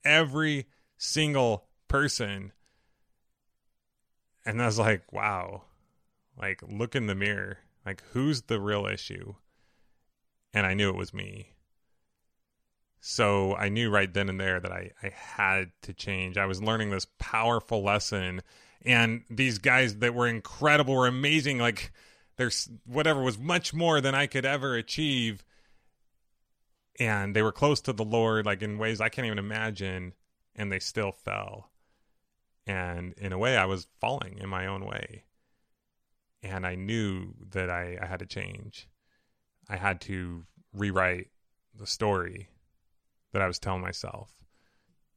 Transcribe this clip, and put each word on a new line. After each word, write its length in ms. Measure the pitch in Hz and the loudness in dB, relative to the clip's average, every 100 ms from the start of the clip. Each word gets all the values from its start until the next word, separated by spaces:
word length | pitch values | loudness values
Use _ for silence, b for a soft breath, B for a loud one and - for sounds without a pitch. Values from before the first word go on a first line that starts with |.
every 640 | 143 156 151 143 156 143 - _ _ _ | 4 6 4 0 0 0 -4 _ _ _
single 680 | - 156 151 139 120 101 - _ - | -2 2 2 4 4 2 -4 _ 0
person. 640 | 139 143 - 104 98 98 - _ _ _ _ _ _ _ _ _ _ _ _ _ _ _ _ _ _ | 2 2 0 -4 -4 -10 -16 _ _ _ _ _ _ _ _ _ _ _ _ _ _ _ _ _ _
And 160 | 113 110 | -4 0
I 60 | 120 | 2
was 140 | 107 | 4
like, 320 | 110 95 - | 4 2 -2
"Wow, 520 | 101 104 95 90 98 - _ _ _ _ _ _ - | -4 -2 -2 -6 -12 -16 _ _ _ _ _ _ -8
like, 280 | 95 92 | -6 -6
look 320 | - 104 117 127 | -8 -6 -4 -2
in 100 | 107 | -2
the 100 | 98 | 0
mirror. 440 | 101 101 98 95 _ _ 98 | -2 -2 -6 -10 _ _ -12
Like, 160 | 92 - | -12 -6
who's 300 | 123 143 131 | -2 0 -2
the 160 | - 110 | -2 -2
real 280 | 101 101 98 | 0 -2 -2
issue?" 480 | 98 - 92 90 98 _ _ _ _ _ _ _ _ _ _ _ | -6 -8 -12 -14 -16 _ _ _ _ _ _ _ _ _ _ _
And 140 | 107 95 | 0 2
I 80 | |
knew 160 | 98 98 | 4 2
it 80 | 92 | 0
was 160 | 92 | -6
me. 400 | 104 98 101 98 _ _ _ _ _ _ _ _ _ _ _ _ _ _ _ | -8 -10 -14 -18 _ _ _ _ _ _ _ _ _ _ _ _ _ _ _
So 560 | - - 104 101 95 92 | -6 2 4 4 2 0
I 140 | 101 | 0
knew 200 | 107 113 | 0 4
right 240 | 101 95 | 4 4
then 160 | 98 98 | 2 0
and 100 | 95 | 0
there 200 | 95 92 | 0 0
that 120 | 90 | -2
I, 200 | 90 92 - | -8 -12 -12
I 80 | 95 | -12
had 600 | - - - 98 95 90 _ | -12 -10 0 2 2 -2 _
to 100 | - | -16
change. 440 | - - 95 92 98 | -10 -6 -4 -2 0
I 80 | 95 | 0
was 160 | 92 | 0
learning 280 | 107 113 107 | 0 0 0
this 180 | 95 - - | -2 -6 -8
powerful 640 | - 110 117 117 - 110 | -2 2 4 2 0 0
lesson. 580 | 101 104 - 101 92 90 - b b b | 2 2 0 -2 -2 -6 -10 b b b
And 400 | 127 120 117 117 - | 4 4 4 0 -4
these 300 | 113 131 107 | 0 0 2
guys 400 | 135 127 123 104 | 4 6 4 2
that 140 | 120 | 0
were 140 | 120 120 | 2 0
incredible, 680 | 113 - - 147 147 131 131 | 0 -6 0 4 6 6 4
were 120 | 123 | 4
amazing, 520 | 127 143 156 139 131 | 2 2 2 2 2
like, 340 | 120 104 - b b b b - | 2 0 -8 b b b b -2
there's 320 | 123 - - 117 123 | -2 0 -6 -12 -4
whatever 360 | 131 156 139 | 0 4 4
was 160 | 127 104 | 2 0
much 360 | 151 175 - | 0 0 0
more 280 | 151 170 151 | 2 4 4
than 120 | 135 | 4
I 140 | 135 143 | 2 2
could 160 | 135 | 0
ever 320 | 135 143 135 117 | 0 0 0 -2
achieve. 680 | - - 151 131 113 101 - _ _ _ _ _ _ _ _ _ _ _ _ _ _ - | -2 -2 0 2 0 -4 -12 _ _ _ _ _ _ _ _ _ _ _ _ _ _ -2
And 340 | 113 104 101 | 0 2 2
they 100 | 104 | 2
were 100 | 107 | 2
close 260 | - 147 143 | 4 2 4
to 120 | - | 0
the 100 | 107 | -2
Lord, 420 | 107 117 113 110 104 | 0 2 4 2 0
like, 160 | 95 | -2
in 160 | 104 104 | -4 -2
ways 220 | 110 107 | -2 0
I 80 | 110 | -2
can't 180 | - 117 | -2 -4
even 120 | 104 | -4
imagine. 760 | 101 110 110 98 95 92 90 - _ _ _ | -4 -4 -4 -4 -6 -6 -10 -16 _ _ _
And 160 | - 101 | -8 -4
they 100 | 95 | -4
still 340 | - 113 98 | -4 -4 -4
fell. 580 | - 98 101 101 - - _ _ _ _ _ _ _ _ _ - | -4 -6 -6 -6 -12 -18 _ _ _ _ _ _ _ _ _ -6
And 460 | 95 90 87 90 | -4 -4 -6 -8
in 180 | - 101 | -8 -6
a 60 | 92 | -2
way, 180 | 123 120 | 2 4
I 100 | 95 | 2
was 220 | 95 - _ | 0 -6 _
falling 360 | 113 139 92 98 | -2 -2 -6 -10
in 100 | 98 | -6
my 180 | 92 95 | -4 -4
own 180 | 98 98 | -6 -6
way. 380 | - - - - _ _ _ _ _ _ _ _ _ _ _ | -8 -10 -14 -20 _ _ _ _ _ _ _ _ _ _ _
And 240 | 98 95 92 | -10 -6 -4
I 80 | 90 | -4
knew 600 | 98 113 104 92 92 90 95 | -2 0 0 -2 -6 -14 -8
that 180 | 95 90 | -4 -2
I, 280 | 87 87 90 | -2 -6 -8
I 40 | 92 | -8
had 140 | 92 | -8
to 60 | - | -8
change. 640 | - 92 101 107 - - _ _ _ _ _ _ _ - | -8 -8 -10 -14 -16 -20 _ _ _ _ _ _ _ -12
I 80 | 95 | -4
had 240 | 98 90 | -2 -2
to 420 | - 95 90 85 85 _ _ | -6 -8 -6 -10 -14 _ _
rewrite 540 | 98 101 95 92 90 - _ _ _ _ | -4 0 4 2 0 -8 _ _ _ _
the 140 | 110 98 | -14 -8
story 640 | - 107 95 87 95 92 _ _ _ _ _ _ _ _ | -2 2 2 -2 -8 -16 _ _ _ _ _ _ _ _
that 100 | 98 | 0
I 60 | 92 | 0
was 120 | 87 | 0
telling 220 | 98 92 | -4 -4
myself. 500 | 92 - - 107 - _ - _ _ _ _ _ _ | -6 -8 -10 -12 -16 _ -20 _ _ _ _ _ _